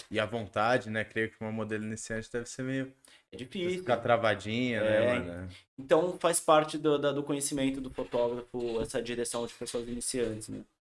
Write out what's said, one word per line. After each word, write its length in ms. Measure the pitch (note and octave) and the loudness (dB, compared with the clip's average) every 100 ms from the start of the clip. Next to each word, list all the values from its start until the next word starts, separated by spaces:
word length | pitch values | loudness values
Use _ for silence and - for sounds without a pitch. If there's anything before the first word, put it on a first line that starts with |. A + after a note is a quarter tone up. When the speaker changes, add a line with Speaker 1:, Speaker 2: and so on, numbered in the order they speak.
| - | -6
Speaker 1:
E 80 | G#2 | -2
a 60 | G#2+ | -2
vontade, 640 | A#2 G#2 - A2 B2 G#2+ | -2 -4 0 2 2 0
né? 120 | A2 | -4
Creio 280 | G#2+ A#2 A2 | -2 -2 -2
que 100 | - | -4
uma 100 | A2 | -6
modelo 320 | A2 G#2+ G#2+ | -4 -4 -4
iniciante 480 | G#2+ A2 - A2+ A2 | -4 -8 -6 -6 -6
deve 140 | A#2+ A#2 | -8 -8
ser 160 | - | -6
meio 320 | C3 C3+ C3 - - - _ | -4 -4 -6 -10 -20 -20 _
Speaker 2:
É 40 | - | -12
difícil. 440 | B2+ G3+ F3 F3+ | -10 -4 -2 -2
Speaker 1:
ficar 180 | - A#2 | 0 2
travadinha, 840 | - A#2 A2 G2+ G#2 A2+ B2+ A2+ | 4 4 4 0 0 -2 0 2
né, 240 | G#2+ G#2+ A#2 B2 | 4 4 4 2
Speaker 2:
É. 40 | |
Speaker 1:
mano? 300 | F2 F2 F#2 F2+ - - | -2 -8 -10 -14 -18 -12
Speaker 2:
Então 440 | C3+ D#3+ F3 F3+ | 4 4 4 2
faz 200 | F3 E3+ | 2 2
parte 380 | - D#3 D3+ D#3 | 6 6 6 2
do, 220 | D3+ C#3+ | 2 4
da, 120 | C#3+ | 2
do 120 | C#3 | 0
conhecimento 580 | C#3+ C#3+ C#3 C#3+ C3+ C3+ | 0 -2 -2 0 0 0
do 80 | C3 | -6
fotógrafo 920 | C3 C3 B2 A#2+ A#2+ A#2+ B2+ A#2+ A2+ | -8 -4 0 0 -2 -6 -4 -2 -2
essa 220 | A2 B2+ | -2 -2
direção 460 | A#2 A#2+ A#2+ A#2+ A#2 | -2 -2 -2 -2 -4
de 80 | - | -6
pessoas 320 | A#2+ B2 A#2 | -6 -6 -4
iniciantes, 640 | A#2+ - C3 A2+ G#2+ A2 | -6 -4 0 0 -2 -8
né? 140 | G#2 G#2 _ _ | -10 -12 _ _